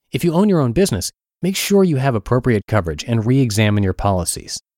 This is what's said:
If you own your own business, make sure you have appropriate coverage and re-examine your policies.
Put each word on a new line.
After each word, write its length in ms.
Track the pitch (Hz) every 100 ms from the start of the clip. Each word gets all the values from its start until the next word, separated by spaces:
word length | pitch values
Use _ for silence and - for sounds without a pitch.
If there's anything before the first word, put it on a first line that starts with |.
| _
If 120 | 127
you 100 | 170
own 140 | 165 208
your 140 | 180
own 100 | 131
business, 400 | 117 196 95 - - _ _
make 160 | 175 190
sure 260 | - 202
you 140 | 190 143
have 180 | 135 117
appropriate 480 | - 127 127 110 -
coverage 360 | 107 85 76
and 220 | - 117 107
re-examine 580 | 131 127 101 107 104
your 100 | 98
policies. 640 | 92 101 95 85 - - - -